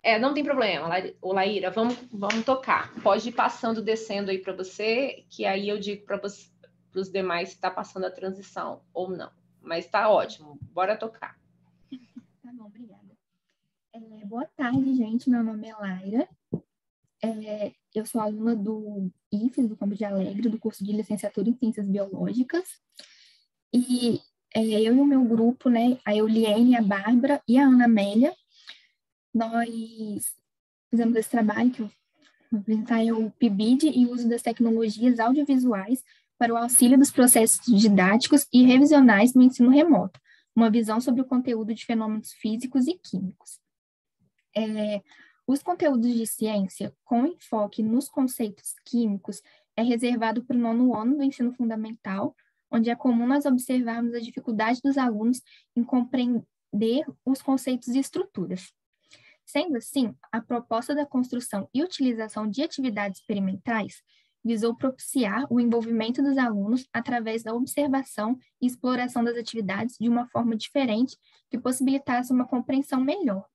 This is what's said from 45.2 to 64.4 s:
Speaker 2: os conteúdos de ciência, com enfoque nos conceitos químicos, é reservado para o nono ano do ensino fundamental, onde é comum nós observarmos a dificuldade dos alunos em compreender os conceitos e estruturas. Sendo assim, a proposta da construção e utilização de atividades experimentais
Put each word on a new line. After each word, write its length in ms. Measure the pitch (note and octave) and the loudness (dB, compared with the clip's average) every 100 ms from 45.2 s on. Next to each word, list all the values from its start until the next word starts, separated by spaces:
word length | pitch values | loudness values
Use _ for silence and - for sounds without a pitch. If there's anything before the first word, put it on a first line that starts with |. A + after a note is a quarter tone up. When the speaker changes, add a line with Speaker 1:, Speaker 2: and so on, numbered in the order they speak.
| _ _ - | _ _ -4
Speaker 2:
os 160 | C#4 | -4
conteúdos 500 | - F4 D#4+ B3+ A#3+ | -2 -2 0 2 0
de 120 | A#3 A3 | -2 -4
ciência, 680 | - G#3+ G#3 F#3+ - G3+ _ | -4 -4 -2 -4 -6 -12 _
com 220 | _ A#3 C#4 | _ 0 0
enfoque 560 | F4+ - A3 G#3 - | -4 -8 -4 -4 -2
nos 260 | A3 A#3 C#4 | 0 0 -2
conceitos 640 | - C4 - A3 F#3 - - | -2 -4 -2 -8 -8 -16 -16
químicos, 580 | - A#3 A3+ G3+ - G3 _ _ _ - | -6 -2 0 -2 -8 -16 _ _ _ -4
é 60 | |
reservado 600 | A#3 A#3 A#3+ A#3+ A3+ A3 | 0 0 0 -2 -2 -4
para 120 | A#3+ B3 | -2 -2
o 40 | |
nono 340 | A#3 A3+ B3+ | 0 2 2
ano 220 | G#3+ A3+ D4 | 2 0 0
do 60 | |
ensino 300 | C#4 - B3 | -2 -2 -4
fundamental, 840 | B3 A#3 A3 A3 A3+ G#3 F#3+ B3+ _ _ _ _ | -2 -4 -4 -8 -10 -8 -6 -6 _ _ _ _
onde 200 | A#3 A3+ | -2 0
é 40 | |
comum 320 | A#3 C4 A#3 A#3+ | 0 0 2 2
nós 200 | C#4+ C#4+ | 0 2
observarmos 680 | B3 - B3+ A#3 A#3 A#3 | 0 0 -2 -2 -4 -4
a 60 | A#3+ | -4
dificuldade 600 | A#3 - - G#3+ A3 B3 | -8 -10 -6 -2 0 0
dos 160 | C#4 C#4 | 0 0
alunos 420 | B3+ G#3+ A3+ B3 _ _ _ | 0 0 -2 -2 _ _ _
em 80 | - | -4
compreender 1200 | A#3+ B3+ A#3+ B3+ B3 A#3 - _ _ G#3 A3 B3 D#4 - | 0 0 0 -2 -2 -2 -6 _ _ -2 0 0 -2 -8
os 160 | - C4+ | -4 -2
conceitos 480 | - C4+ - B3+ B3 | 0 -2 -2 -6 -2
e 100 | B3+ | -2
estruturas. 760 | C4+ F4+ G4 - F3 F3+ - _ _ _ _ - _ _ - | -2 -6 -8 -8 -8 -8 -10 _ _ _ _ -20 _ _ -8
Sendo 320 | C#4+ F4 B3 | -6 -4 -6
assim, 360 | - C#4+ A3+ - _ | -4 -4 -4 -6 _
a 120 | A3+ | -8
proposta 520 | - A#3+ - A3+ B3 | -4 -8 -4 -6 -2
da 120 | D4 D4 | -4 -2
construção 600 | C4 B3 A#3+ A#3+ G3+ G3 | -2 -2 -6 -6 -8 -6
e 100 | B3+ | -4
utilização 640 | F4 - C4 A3+ A3 - G#3+ | -4 -2 -2 -2 -6 -6 -6
de 160 | G#3+ | -4
atividades 580 | D#4+ - C4 G#3 G3+ F#3 | -6 -4 -6 -4 -6 -8
experimentais 840 | - G3+ F#3+ F#3+ - A3 G3 - _ _ _ _ | -8 -4 -4 -4 -4 -4 -6 -12 _ _ _ _